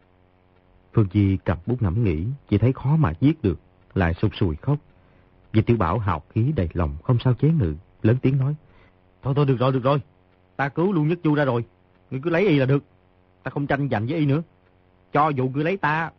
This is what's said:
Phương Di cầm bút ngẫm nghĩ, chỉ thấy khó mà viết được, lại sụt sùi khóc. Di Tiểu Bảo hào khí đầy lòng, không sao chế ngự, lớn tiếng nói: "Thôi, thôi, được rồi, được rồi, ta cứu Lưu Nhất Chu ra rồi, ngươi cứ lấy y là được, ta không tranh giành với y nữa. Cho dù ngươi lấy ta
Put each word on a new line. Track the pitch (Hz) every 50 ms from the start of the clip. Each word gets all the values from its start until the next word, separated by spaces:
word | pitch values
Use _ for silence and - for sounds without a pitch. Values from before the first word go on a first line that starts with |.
| _ _ _ _ _ _ _ _ _ _ _ _ _ _ _ _ _ _ -
Phương | 120 107 92
Di | - 104 101 98 95 90 -
cầm | - 87 82 -
bút | - 123 127
ngẫm | 113 87 80 117 120
nghĩ, | 92 78 76 87 117 143 139 - -
chỉ | 104 98
thấy | 113 127
khó | 135 - - 131 151
mà | 160 147 85 80 -
viết | 127 143 165 -
được, | - 95 85 - - _ _ _ _ _ -
lại | 98 92 82 85
sụt | - - 98 -
sùi | - 110 87 76
khóc. | - - 139 147 147 - - _ _ _ _ _ _ _ _ _ _ _ _
Di | - 110
Tiểu | - - 117
Bảo | 110 95 80 90 120
hào | 101 98 85 76 - -
khí | - 110 113 143 160
đầy | 143 90 80
lòng, | - 90 85 71 71 78 -
không | - 123 117 -
sao | 127 123
chế | - 143 151
ngự, | 170 156 104 80 73 80 - _ _ _
lớn | - 110 120 127
tiếng | - 131 139 135
nói: | 131 143 151 151 - _ _ - - _ _ _ _ _ _ _
"Thôi, | - 127 139
thôi, | 143 147
được | 139 131 107
rồi, | 123 135
được | 131 131
rồi, | 113 135 147 143 - - _ _ _ _ _ _ _ _ _
ta | - 135 139
cứu | - 160 170 202
Lưu | 202 156 151
Nhất | 156 175 175
Chu | - 156 147
ra | 151 147
rồi, | 131 120 117 113 - _ _ _ _ _ _ _ _
ngươi | 131 131
cứ | 139 170
lấy | 165 165 202 202
y | 151
là | 143 131
được, | 127 139 143 - _ _ _ _ _ _ _ _ _ _ _
ta | - 135
không | - 151 143
tranh | 131 151 139 143 131
giành | 123 117 113
với | 120 160 170
y | 147
nữa. | 139 135 160 165 - _ _ _ _ _ _ _ _ _ _ _ _
Cho | - 143 151 156
dù | 151 127 127 131
ngươi | 127 143 156
lấy | 165 196
ta | 196 - 147 151 160 165 - -